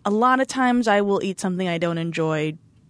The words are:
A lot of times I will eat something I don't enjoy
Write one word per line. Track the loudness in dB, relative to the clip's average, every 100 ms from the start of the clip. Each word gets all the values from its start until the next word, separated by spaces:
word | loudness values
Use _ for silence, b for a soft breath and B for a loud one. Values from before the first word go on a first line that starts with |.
| -2
A |
lot | 2 2 2
of | 0
times | 0 2 2 2
I | 2
will | 2 0
eat | -2 -4
something | -2 -2 -2
I | -2
don't | -2 -2
enjoy | -4 -2 -2 0 -2 -6 _ _